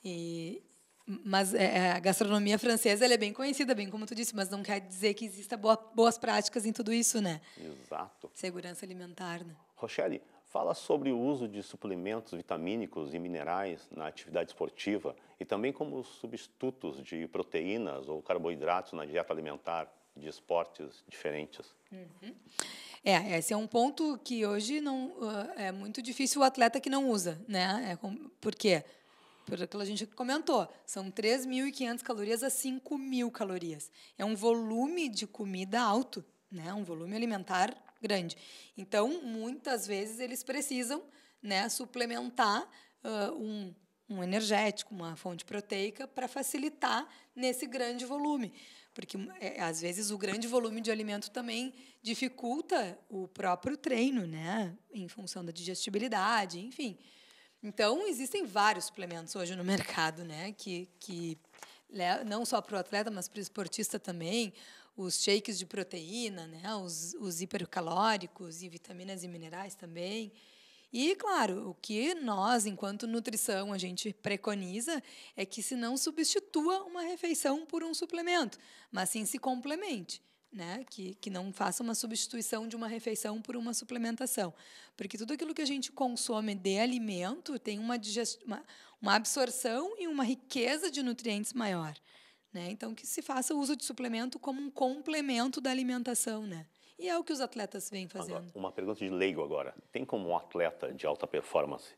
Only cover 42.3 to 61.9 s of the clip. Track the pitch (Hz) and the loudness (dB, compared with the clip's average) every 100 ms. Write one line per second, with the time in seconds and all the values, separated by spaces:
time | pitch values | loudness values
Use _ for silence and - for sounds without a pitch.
42.3 | 247 220 214 339 - - _ - 214 202 | 4 4 4 0 -12 -20 _ -4 0 0
43.3 | 320 220 208 190 170 _ _ _ 196 180 | -2 -4 -4 -8 -12 _ _ _ -4 0
44.3 | 196 214 208 214 202 - 196 165 160 185 | 0 4 4 4 0 -8 -6 -8 -6 -8
45.3 | 170 - 202 202 196 202 214 269 - 254 | -8 -6 -8 -4 -2 -2 -4 -8 -4 -4
46.3 | 277 262 294 302 294 254 226 302 - - | -2 -4 -2 -4 0 2 2 0 -14 -18
47.3 | - 254 254 285 254 240 247 254 285 294 | 0 0 2 -2 -2 -2 -2 -4 0 2
48.3 | 277 202 - - - - - - 196 196 | 2 0 -6 -20 -20 -16 -14 -8 -8 -8
49.3 | - 208 - 170 160 170 180 208 208 190 | -6 -8 -2 -2 0 -2 -2 -2 -2 -2
50.3 | 202 233 247 226 220 226 220 214 208 - | -2 2 2 2 -2 -2 -2 -2 -4 -4
51.3 | 254 240 226 254 - - - 214 233 254 | -6 -4 -4 -4 -8 -20 -12 -6 -2 -2
52.3 | 247 240 277 349 349 196 180 _ 202 185 | -2 -2 -2 2 2 2 -6 _ -8 -8
53.3 | - 190 180 254 294 320 240 262 254 175 | -2 2 2 0 -2 0 4 4 2 -2
54.3 | 160 165 220 190 190 _ 220 175 - 185 | -4 -2 0 -2 -4 _ -10 -8 -8 -10
55.3 | 190 175 165 175 180 - 202 240 220 196 | -8 -8 -8 -8 -4 -2 0 0 2 4
56.3 | 233 196 170 220 262 262 180 - - - | 4 2 -4 -10 -6 -6 -6 -18 -20 -20
57.3 | - - _ 208 196 214 277 415 254 262 | -20 -20 _ -12 4 4 4 2 0 -2
58.3 | 403 302 196 208 190 - - 180 170 165 | -2 0 6 6 4 -2 -6 -8 -8 -8
59.3 | 196 175 185 180 196 - - 160 160 170 | -4 -4 -2 2 2 2 2 2 0 -10
60.3 | 156 190 208 - 175 180 _ - 175 170 | -8 -8 -8 -6 -6 -8 _ -10 -6 -4
61.3 | 160 _ - - - _ | -6 _ -20 -20 -20 _